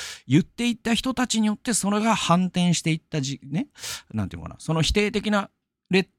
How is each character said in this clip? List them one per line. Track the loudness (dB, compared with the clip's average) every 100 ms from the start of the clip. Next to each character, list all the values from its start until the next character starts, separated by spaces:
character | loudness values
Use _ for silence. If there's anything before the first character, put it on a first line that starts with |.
| -12 -14 2
言 | 2
っ |
て | 2 -2 -2
い |
っ | -2
た | -2
人 | 0 0
た | -2 -2
ち | 0
に | 0
よ |
っ | -2
て、 | -2
そ | -2 0
れ | 0
が | 2
反 | 0 2 2 2
転 | 2 2
し | 2
て | 0
い | -2
っ |
た | -4 -4
じ-、 | -4 -6 -6
ね、 | -6 -6 -10 -12 -12 -8
な | -6 -6
ん |
て | -8
い |
う |
の | -12
か | -12
な、 |
そ | -4
の | 0
否 | 2
定 | 0 0
的 | -2 -2
な | -2 -4 _ _ _ _
レ | 0
ッ | 0